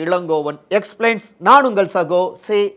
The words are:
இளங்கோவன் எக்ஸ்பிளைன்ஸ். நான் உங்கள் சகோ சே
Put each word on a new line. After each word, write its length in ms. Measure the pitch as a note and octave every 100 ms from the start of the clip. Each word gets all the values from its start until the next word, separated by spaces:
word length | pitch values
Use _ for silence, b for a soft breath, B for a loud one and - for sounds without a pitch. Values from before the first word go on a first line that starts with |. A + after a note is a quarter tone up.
இளங்கோவன் 560 | D#3+ F3+ E3+ D#3 C#3+ D3 - G3+
எக்ஸ்பிளைன்ஸ். 500 | - - A3+ A3 - - F3+
நான் 200 | C#4 C4+
உங்கள் 220 | G3 F#3+ F#3+
சகோ 260 | D#3+ F3+ F#3 - -
சே 140 | G#3 G3+